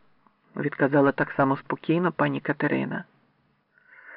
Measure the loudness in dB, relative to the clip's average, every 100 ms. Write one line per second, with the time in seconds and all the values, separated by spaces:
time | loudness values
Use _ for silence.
0 | _ _ _ _ _ -6 -4 0 2 4
1 | 4 2 -2 0 0 0 -4 -6 0 0
2 | 0 0 -2 -2 -4 -2 -2 -2 -2 -8
3 | -10 _ _ _ _ _ _ _ _ -20
4 | -20